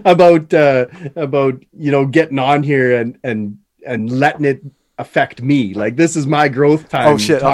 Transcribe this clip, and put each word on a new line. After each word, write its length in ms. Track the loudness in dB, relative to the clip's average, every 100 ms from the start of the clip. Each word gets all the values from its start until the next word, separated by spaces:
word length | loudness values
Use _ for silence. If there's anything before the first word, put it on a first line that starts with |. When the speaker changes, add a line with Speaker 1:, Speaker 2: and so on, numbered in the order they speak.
Speaker 1:
about, 480 | 2 6 6 4 2
uh, 340 | 2 2 2 -2 -8 -14 -8
about, 460 | -4 -2 -2 -4 _
you 180 | -10 -2
know, 140 | 0
getting 340 | 0 0 0 -2
on 240 | 0 0
here 380 | 0 0 2 0
and, 180 | -2 -8
and, 340 | -8 -6 -8 -12 _ _ -10
and 240 | -8 -6
letting 340 | -2 -2 0
it 180 | -4 -4 -8 -20 _ -16
affect 420 | -6 -4 -4 -4
me. 320 | -2 0 -2
Like, 240 | -4 -4 0
this 180 | -2
is 120 | -2 -2
my 220 | 0 0
growth 420 | 2 2 0 -2
time 180 | -2 0
Speaker 2:
Oh, 20 | 2
shit. 180 | 0 0
I'm 40 | 0